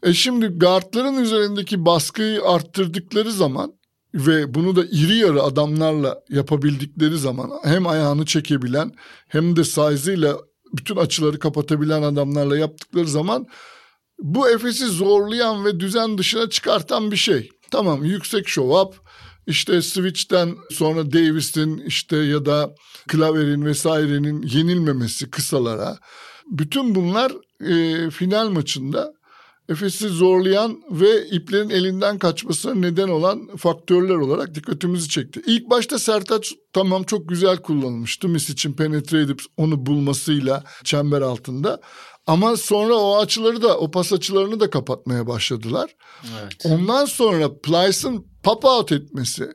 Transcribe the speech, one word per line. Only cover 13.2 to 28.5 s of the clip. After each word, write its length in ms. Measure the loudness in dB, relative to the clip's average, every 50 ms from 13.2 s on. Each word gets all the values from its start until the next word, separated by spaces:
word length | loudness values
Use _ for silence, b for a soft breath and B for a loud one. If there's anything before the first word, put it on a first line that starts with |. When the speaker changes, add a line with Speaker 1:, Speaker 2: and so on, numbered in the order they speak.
| 0 0 -2 -4 -4 B B B B B B B B B B B B _ _ _
Speaker 1:
bu 320 | -6 -4 0 2 4 4
Efes'i 360 | 4 2 2 -2 -4 -2 -2
zorlayan 800 | -4 -2 0 2 4 4 4 4 2 0 0 0 0 0 0 0
ve 160 | -2 -2 0
düzen 380 | -4 -2 0 0 0 0 0 -2
dışına 320 | -2 -2 0 -2 -2 -2
çıkartan 600 | -2 -4 0 0 0 0 0 -2 -4 -2 -2 -2
bir 60 | -2
şey. 320 | -2 2 2 2 0 0 -6 _ _ _ _
Tamam, 340 | -2 0 2 2 0 0 0
yüksek 440 | -2 -2 -2 -4 -2 -2 -2 -2 -2
show 320 | -2 -2 2 4 4 4
up, 200 | 4 2 -2 -18 _ B B B B B B B B
işte 360 | -4 -2 -2 0 2 2 0 0
switch'ten 720 | 0 -2 -2 -2 -2 -2 -4 -4 0 2 2 2 0 -2 -8 -12 -14
sonra 420 | -4 -2 0 0 0 0 -2 2 2
Davis'in 680 | 4 4 4 2 0 -2 -2 -2 -2 -2 -2 -2 -6
işte 380 | -8 -6 -6 -6 -4 _ -2
ya 300 | 0 0 2 0 0 0
da 280 | 2 0 0 0 -2 -6 B B B B B B -4
Klaver'in 560 | 0 2 2 4 2 2 2 2 0 0 0
vesairenin 800 | 0 -2 0 0 0 2 2 2 0 0 0 0 -2 -2 -4 -6
yenilmemesi 880 | -2 0 2 2 2 2 2 2 0 0 -2 -2 -4 -6 -8 -10 -10
kısalara. 680 | -8 -8 -6 -2 0 0 0 0 -2 -4 -4 -6 -6 -10 B B B B B B B B B -10
Bütün 440 | -4 -4 -4 -2 -2 -2 0 0 0
bunlar, 380 | 0 0 0 0 0 0 -2 -2 -6 -18 _ _ _
e, 500 | -4 0 0 2 2 0 -2 -2 -4 -6
final 380 | -4 -4 -2 0 0 0 0
maçında 640 | 0